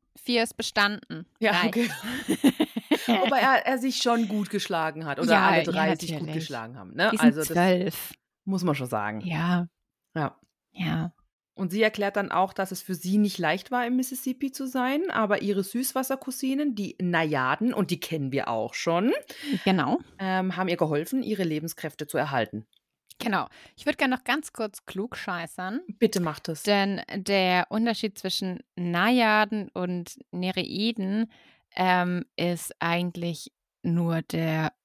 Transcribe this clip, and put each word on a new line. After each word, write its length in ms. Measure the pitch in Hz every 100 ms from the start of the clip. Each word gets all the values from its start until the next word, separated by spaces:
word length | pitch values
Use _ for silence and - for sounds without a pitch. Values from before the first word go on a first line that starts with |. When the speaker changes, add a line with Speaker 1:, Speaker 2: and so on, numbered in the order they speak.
| _
Speaker 1:
Vier 300 | - - 240
ist 120 | 233 -
bestanden. 720 | 226 - 202 208 - 156 180 -
Speaker 2:
Ja, 100 | 220
Speaker 1:
Reicht. 140 | 175 202 233
Speaker 2:
okay. 120 | 233 - 214 254 -
Speaker 1:
<laughs> 800 | 320 277 - 302 - - 311 -
Speaker 2:
Wobei 320 | 220 185 269
er, 260 | 254 262 -
er 120 | 262
sich 180 | 262 233
schon 320 | 240 233 220
gut 200 | 214 196
geschlagen 540 | 202 - 175 160 156 160
hat 120 | 139
oder 140 | 165
Speaker 1:
Ja, 140 | 160 190
Speaker 2:
alle 80 | 165
Speaker 1:
ja, 40 |
Speaker 2:
drei 320 | 160 175 160 160
sich 140 | 170
gut 80 | 160
Speaker 1:
natürlich. 140 | 156 156 160
Speaker 2:
geschlagen 300 | 127 113 123
haben, 160 | 92
ne? 140 | 110 -
Speaker 1:
Die 40 | -
sind 100 | 240
Speaker 2:
Also 120 | 151
das 80 | 151
Speaker 1:
zwölf. 640 | 165 185 180 185 - - - _ _
Speaker 2:
muss 180 | - 190
man 140 | 175 139
schon 100 | 123
sagen. 360 | 113 104 107
Speaker 1:
Ja. 440 | 180 160 170 180 175 _ _ _ _
Speaker 2:
Ja. 240 | 160 147 - _ _ _
Speaker 1:
Ja. 420 | - 170 160 170 - _ _ _
Speaker 2:
Und 160 | - 190
sie 100 | 196
erklärt 340 | 220 214 196 202
dann 140 | 196
auch, 220 | - 185
dass 180 | - 190
es 100 | 185
für 140 | -
sie 240 | 180 180 202
nicht 200 | 208 185
leicht 340 | 165 185 -
war, 120 | 247 240
im 100 | 254
Mississippi 560 | 254 254 - 247 269
zu 140 | - 269
sein, 420 | 262 254 285 370
aber 320 | - 196 202
ihre 220 | 196 196
Süßwassercousinen, 1120 | 190 233 262 262 262 269 269 254 262 269 294 214
die 200 | 196 -
Najaden, 720 | 180 170 160 147 127 143 226
und 160 | 240 170
die 80 | 175
kennen 300 | - 160 139
wir 140 | 135 -
auch 240 | 113 110
schon, 380 | - - 170 220 539 - - 294 254
Speaker 1:
Genau. 340 | - 190 139 277 - -
Speaker 2:
ähm, 360 | 190 185 185 175
haben 120 | 185
ihr 80 | 175
geholfen, 440 | 156 147 160 262
ihre 180 | 220 202
Lebenskräfte 600 | 175 151 160 - 156 - 151
zu 100 | 143
erhalten. 480 | 147 135 110 107 107 _ _ _ _ -
Speaker 1:
Genau. 280 | 226 196 131 - - -
Ich 80 | -
würd 120 | 302
gerne 180 | 269 254
noch 80 |
ganz 280 | - 269 -
kurz 320 | - 214 - -
klugscheißern. 960 | 185 226 - - 180 165 - 185 247 359 -
Speaker 2:
Bitte 200 | 226 196
mach 200 | 170 147
das. 220 | - 156
Speaker 1:
Denn 380 | - 202 196 196 -
der 520 | 202 190 202 185 180 -
Unterschied 500 | 214 233 214 214 -
zwischen 420 | 190 196 190 180 -
Najaden 960 | - 175 170 202 254 226 214 214 214 196
und 440 | 180 180 180 170 - -
Nereiden, 1000 | 175 185 185 - 180 220 226 190 208 226 - _ _ _ -
ähm, 480 | 185 180 180 175 - -
ist 380 | 175 175 - -
eigentlich 720 | 170 170 175 175 170 160 - _ _ _
nur 400 | - 170 170 165
der 500 | - 165 160 156 160 -